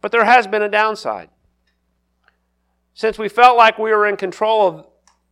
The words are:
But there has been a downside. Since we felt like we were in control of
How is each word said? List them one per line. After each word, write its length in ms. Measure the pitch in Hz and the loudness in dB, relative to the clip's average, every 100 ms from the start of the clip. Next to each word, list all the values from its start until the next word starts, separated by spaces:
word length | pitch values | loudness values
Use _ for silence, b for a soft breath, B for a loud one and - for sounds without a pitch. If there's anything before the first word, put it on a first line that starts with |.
But 100 | 208 | -4
there 140 | 233 | -2
has 220 | 214 247 208 | 2 2 2
been 160 | 214 | -4
a 80 | 208 | -2
downside. 580 | 208 220 214 127 104 82 _ _ _ _ _ _ _ _ _ _ _ _ _ _ _ _ | -2 -2 -4 -8 -10 -12 _ _ _ _ _ _ _ _ _ _ _ _ _ _ _ _
Since 240 | _ 220 208 | _ -8 -6
we 100 | 214 | -8
felt 300 | - 247 240 | 4 4 6
like 200 | 226 220 | 4 2
we 120 | 220 | -2
were 160 | 214 208 | 0 0
in 100 | 202 | -2
control 500 | 190 175 214 220 196 | -8 -6 -2 0 0
of 200 | 160 - _ _ _ _ | -2 -20 _ _ _ _